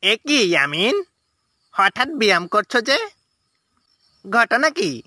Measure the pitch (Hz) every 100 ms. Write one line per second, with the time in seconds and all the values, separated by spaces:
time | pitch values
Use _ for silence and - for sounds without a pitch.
0 | 190 220 - 294 196 165 143 147 208 403
1 | 370 _ _ _ _ _ _ - 196 202
2 | 269 311 220 180 175 208 202 240 220 277
3 | 440 _ _ _ _ _ _ _ _ _
4 | _ _ 190 214 226 233 302 302 202 123